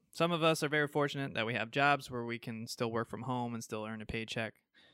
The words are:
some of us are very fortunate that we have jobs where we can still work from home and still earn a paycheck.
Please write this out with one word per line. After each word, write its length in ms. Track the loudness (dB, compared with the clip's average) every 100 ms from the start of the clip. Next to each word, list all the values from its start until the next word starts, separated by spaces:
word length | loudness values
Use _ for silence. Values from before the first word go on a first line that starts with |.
| _
some 200 | 0 2
of 100 | 4
us 200 | 4 4
are 60 | 2
very 180 | 2 2
fortunate 460 | 2 0 0 -4 -2
that 100 | 0
we 80 |
have 160 | 0 0
jobs 380 | 4 4 4 0
where 140 | -6 -4
we 140 | -4
can 260 | -6 -8 -6
still 240 | -2 0
work 180 | 0 -2
from 140 | -4
home 300 | -2 -2 -2
and 100 | -4
still 220 | -4 -4 -4
earn 160 | -6
a 40 | -4
paycheck. 500 | -4 -4 -4 -4 -6 _ _ -20